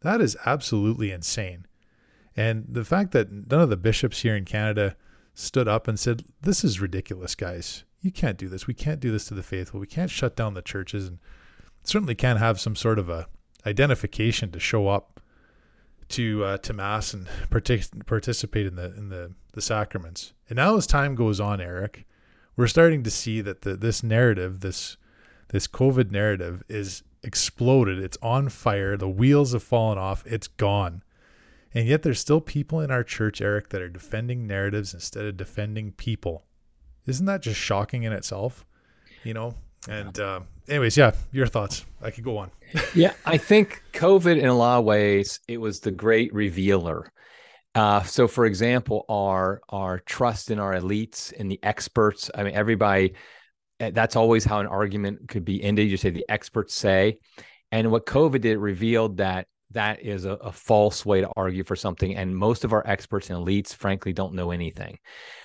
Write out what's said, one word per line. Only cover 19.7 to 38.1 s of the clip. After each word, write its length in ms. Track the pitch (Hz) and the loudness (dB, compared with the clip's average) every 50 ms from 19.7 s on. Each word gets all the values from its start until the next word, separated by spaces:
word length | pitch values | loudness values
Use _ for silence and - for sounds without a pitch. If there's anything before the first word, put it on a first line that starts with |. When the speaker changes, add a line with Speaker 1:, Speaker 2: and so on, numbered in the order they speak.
| 110 107 104 - - 98 85 82 85 - - - _ _ _ - | -2 -2 -2 -4 -6 -8 -10 -10 -14 -14 -16 -16 _ _ _ -6
Speaker 1:
And 80 | 113 | -2
now 200 | 123 147 196 226 | 2 2 4 4
as 100 | 202 - | 2 4
time 280 | - - 143 139 143 135 | 4 4 4 4 2 0
goes 260 | 117 117 110 101 95 | 2 2 2 2 2
on, 200 | 104 104 101 95 | 0 -2 -2 -2
Eric, 460 | 87 87 90 90 98 - - - - - _ _ _ _ _ _ _ _ _ | -4 -6 -6 -6 -6 -6 -8 -14 -20 -20 _ _ _ _ _ _ _ _ _
we're 100 | - 123 | 2 2
starting 360 | 113 - 165 165 170 160 143 | 4 6 8 8 8 6 4
to 80 | 117 110 | 0 -2
see 300 | 101 - - 113 110 110 | -4 -4 -4 -4 -4 -4
that 220 | 101 101 92 - | -4 -4 -8 -6
the, 140 | - 101 95 | -6 -6 -4
this 260 | 95 110 113 107 - | -2 -2 -2 -2 0
narrative, 580 | 117 113 110 117 127 120 104 95 90 92 92 95 | 0 2 4 6 6 4 4 2 -2 -4 -6 -6
this, 360 | 98 92 - - - - - - _ _ _ _ _ _ _ _ - - | -6 -6 -6 -6 -10 -12 -14 -18 _ _ _ _ _ _ _ _ -10 -4
this 180 | - 98 - | -2 -2 -2
covid 440 | - - - 127 135 131 127 123 98 | -4 -2 2 2 4 4 4 2 2
narrative 520 | 101 98 104 107 101 92 87 85 90 92 - - | 0 0 0 0 0 -2 -4 -8 -8 -10 -10 -10
is 340 | 110 104 98 95 90 - - _ _ _ | -8 -8 -8 -8 -10 -14 -16 _ _ _
exploded. 760 | - - - - - - - - 120 123 135 131 117 95 92 95 | -14 -6 -4 -4 -4 -4 -2 0 4 6 6 6 4 4 0 -4
It's 200 | 95 90 - - | -6 -8 -10 -6
on 260 | - 113 123 135 139 131 | -2 0 0 2 0 -2
fire. 480 | - - - 117 101 101 98 98 101 | -4 -2 -2 0 0 0 0 -2 -2
The 120 | 98 95 95 | -2 -4 -4
wheels 440 | 95 98 123 135 143 143 143 127 | 0 4 6 6 6 6 6 4
have 100 | 123 110 | 0 -2
fallen 360 | - - 123 117 110 110 104 95 | -2 0 0 2 2 2 0 -2
off. 260 | 95 95 98 - - | -2 -4 -4 -6 -4
It's 220 | - 117 107 - - | -6 -6 -6 -6 -10
gone. 540 | - - 107 101 101 101 95 85 85 92 - _ _ _ _ _ _ _ _ _ _ _ _ _ | -4 -2 0 2 2 0 0 -2 -6 -10 -16 _ _ _ _ _ _ _ _ _ _ _ _ _
And 160 | - 117 113 120 | -2 0 2 2
yet 140 | 147 156 | 2 2
there's 180 | - - 120 - | 2 0 0 0
still 200 | - - 147 165 | 0 2 2 2
people 400 | - - - 147 143 - 160 160 | 2 -2 -4 -6 -4 -2 -4 -4
in 100 | 151 135 | -2 -2
our 120 | 131 123 | -2 -2
church, 380 | 120 - - - 110 107 - - | -2 -4 -4 -2 -2 -2 -2 -2
Eric, 300 | 101 104 104 104 - - | -2 0 0 -2 -4 -6
that 120 | - 95 | -8 -8
are 60 | 90 85 | -8 -8
defending 580 | 90 90 - - - 110 117 120 123 123 113 | -12 -16 -10 -8 -6 -6 -4 -6 -6 -6 -6
narratives 480 | 104 98 98 98 101 101 107 101 92 - | -4 -4 -2 -2 -2 -2 -4 -4 -6 -10
instead 300 | 85 - - - - 107 | -12 -12 -12 -10 -8 -8
of 120 | 104 95 | -8 -8
defending 560 | 90 95 - - 107 104 104 107 110 107 104 | -8 -12 -10 -8 -8 -6 -6 -6 -8 -8 -10
people. 540 | - - - 120 110 - - 85 82 - - _ _ _ _ _ _ _ _ - - _ _ | -12 -8 -6 -6 -6 -4 -4 -6 -6 -6 -12 _ _ _ _ _ _ _ _ -20 -20 _ _
Isn't 200 | 135 127 131 190 | -6 -4 -2 0
that 160 | 196 196 190 | 0 -2 -2
just 160 | - 113 104 - | -4 -4 -4 -4
shocking 460 | - - 104 98 104 - - 123 113 | -2 -2 0 0 0 -2 -4 -4 -4
in 80 | 110 | -4